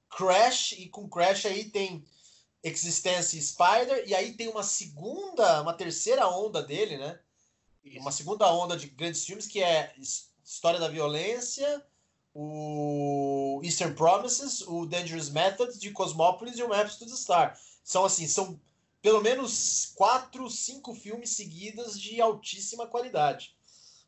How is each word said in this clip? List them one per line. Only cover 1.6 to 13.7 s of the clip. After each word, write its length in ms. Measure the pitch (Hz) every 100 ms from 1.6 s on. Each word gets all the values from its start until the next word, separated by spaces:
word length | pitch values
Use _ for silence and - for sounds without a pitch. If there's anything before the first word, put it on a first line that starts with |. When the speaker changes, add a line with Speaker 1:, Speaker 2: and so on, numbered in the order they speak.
Speaker 1:
tem 400 | 214 202 190 165 - _ _ _ _ _
Existência 760 | 160 160 170 - 185 180 165 160
e 40 |
Spider, 600 | 143 - 175 220 254 262 190
e 80 |
aí 200 | 190 226
tem 160 | - 226
uma 140 | 220
segunda, 1000 | - - 170 143 202 349 392 330 190 151
uma 120 | 156
terceira 540 | 165 170 - 214 262 196
onda 340 | 180 214 165
dele, 360 | 143 160 214 139
né? 200 | 139 175 _ _ _ _ _ _
Speaker 2:
Isso. 180 | 143 127
Speaker 1:
Uma 120 | 139
segunda 400 | 135 147 214 196
onda 240 | 170 175 165
de 120 | 139
grandes 380 | 123 170 165 -
filmes, 220 | 208 -
que 160 | 202
é 300 | 180 156 143 135
His-, 300 | 135 - - _
História 340 | - - 170 170
da 120 | 160
Violência, 920 | 156 147 151 190 240 247 269 285 285 - _ _ _ _
o 1300 | 147 151 151 151 147 147 143 143 143 139 139 139 139
Eastern 320 | 170